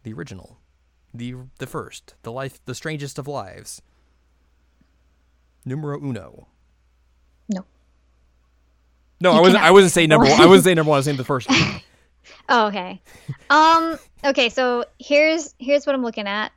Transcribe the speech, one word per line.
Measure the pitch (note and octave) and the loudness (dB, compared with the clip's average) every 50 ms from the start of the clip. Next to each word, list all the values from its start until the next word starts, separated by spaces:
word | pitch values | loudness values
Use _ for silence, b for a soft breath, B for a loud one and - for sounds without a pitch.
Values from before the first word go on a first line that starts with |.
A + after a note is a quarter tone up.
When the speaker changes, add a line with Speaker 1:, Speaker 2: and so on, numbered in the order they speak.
| _ | _
Speaker 1:
The | A#2+ | -16
original. | A2 D3 E3 B2+ G2 F2+ - _ _ _ _ _ _ _ _ _ _ _ _ _ | -16 -16 -16 -16 -18 -20 -20 _ _ _ _ _ _ _ _ _ _ _ _ _
The, | - A#2 A#2+ B2 B2 B2+ B2+ C3 _ _ | -18 -16 -14 -14 -14 -16 -20 -20 _ _
the | C3 | -16
first. | - - D3 G2 - - - _ _ _ _ | -14 -12 -14 -14 -14 -20 -20 _ _ _ _
The | - A2+ | -18 -16
life, | A#2 C3 C3+ C3+ - _ _ | -14 -12 -12 -14 -16 _ _
the | - B2+ | -16 -16
strangest | - - D#3+ D#3 D3 C#3+ C3+ - - | -12 -12 -12 -12 -12 -12 -14 -14 -14
of | C3+ C#3+ | -14 -12
lives. | C#3+ C3 G2+ F#2 - - G#2+ - - - _ _ _ _ _ _ _ _ _ _ _ _ _ _ _ _ _ _ _ _ _ _ _ _ _ _ _ _ _ _ _ _ _ _ _ _ _ | -12 -12 -14 -14 -20 -20 -20 -20 -20 -20 _ _ _ _ _ _ _ _ _ _ _ _ _ _ _ _ _ _ _ _ _ _ _ _ _ _ _ _ _ _ _ _ _ _ _ _ _
Numero | B2+ C3 D#3 D3+ D3 C#3+ D3 | -12 -12 -10 -10 -12 -12 -10
uno. | C#3+ C#3 B2 G2+ E2 A#1+ A#1 - _ _ _ _ _ _ _ _ _ _ _ _ _ _ _ _ _ _ _ _ _ - | -10 -10 -12 -12 -14 -18 -20 -20 _ _ _ _ _ _ _ _ _ _ _ _ _ _ _ _ _ _ _ _ _ -12
Speaker 2:
No. | G#3 F#3 F#3+ _ _ _ _ _ _ _ _ _ _ _ _ _ _ _ _ _ _ _ _ _ _ _ _ _ _ _ _ _ _ _ | -12 -12 -12 _ _ _ _ _ _ _ _ _ _ _ _ _ _ _ _ _ _ _ _ _ _ _ _ _ _ _ _ _ _ _
Speaker 1:
No, | E3+ F#3 | 0 2
Speaker 2:
You | E3 D#3+ | 4 6
Speaker 1:
I | |
wasn't, | F3 F#3 F#3 | 6 6 4
Speaker 2:
cannot | G#3 D#3 E3 | 4 4 6
Speaker 1:
I | |
wasn't | F#3 G3+ F#3+ F3 | 8 8 6 6
saying | - F3 E3 D#3 | 2 0 2 4
number | D3+ D3 - | 4 4 4
one. | C3+ C#3 D3 | 4 6 6
I | D#3 | 8
Speaker 2:
<laughs> | |
Speaker 1:
wasn't | E3+ F#3+ F#3 D#3 | 8 8 8 6
saying | F#3 F3+ | 4 0
number | E3 D#3 D3+ | 2 2 2
one. | D3+ | 0
I | C#3 | 0
was | C3+ | 0
saying | D3 C#3+ C3 | -2 -6 -6
the | B2 | -6
first | - C#3+ B2+ - - | -6 -6 -6 -2 -2
one. | C4 - D3 - - - _ | -2 -2 -2 -4 -6 -14 _
Speaker 2:
<laughs> | _ _ _ _ _ _ _ b b b b b - | _ _ _ _ _ _ _ b b b b b -2
Oh, | B3+ A#3+ G#3+ G#3 | 0 0 0 -2
okay. | G3+ G3+ F3+ F#3 G3 F#3 B B B B B B C3+ B _ _ | -4 -8 -10 -12 -16 -20 B B B B B B -18 B _ _
Um, | C#4+ D4+ D#4 D#4+ E4 E4 E4 E4 D#4+ - _ _ _ _ - | 2 4 4 4 2 2 0 -4 -8 -12 _ _ _ _ -4
okay, | C#4 C4+ C#4 B3 A3+ | -4 -2 -2 -4 -4
so | - C4+ B3+ B3 B3 A#3+ A#3 _ _ _ | -4 -4 -4 -2 -4 -4 -6 _ _ _
here's, | - - D4 C#4+ D4+ D#4 D#4+ E4 D#4 - _ _ | -6 -2 0 2 2 2 0 -4 -8 -14 _ _
here's | B3 B3+ C#4+ C#4+ C#4 | -4 -2 -2 -2 -2
what | C#4+ C4+ | -4 -6
I'm | C4 | -4
looking | B3 A#3 A3+ A3+ G#3 | -6 -8 -8 -10 -10
at. | G3 G3+ G#3+ G#3+ - _ | -8 -8 -8 -8 -10 _